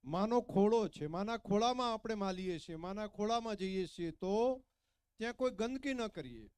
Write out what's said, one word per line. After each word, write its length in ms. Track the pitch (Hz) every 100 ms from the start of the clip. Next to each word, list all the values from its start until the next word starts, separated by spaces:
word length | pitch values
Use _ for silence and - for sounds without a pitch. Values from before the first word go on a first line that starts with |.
માનો 360 | 131 165 214 247
ખોળો 400 | 240 196 208 226 202
છે, 180 | - 151
માના 320 | 170 208 226
ખોળામાં 540 | - 202 233 254 247
આપણે 220 | 220 226
માલીએ 440 | 220 196 185 185 165
છીએ, 180 | - 160
માના 320 | 180 196 214
ખોળામાં 480 | 208 208 233 226 208
જઈએ 280 | 190 190 175
છીએ 240 | - 170
તો 240 | 156 185 208 247 254 _ _ _ _ _ _
ત્યાં 140 | 226
કોઈ 160 | 233 254
ગંદકી 440 | 196 226 262 277
ન 140 | 254 220
કરીએ 400 | 175 131 117 107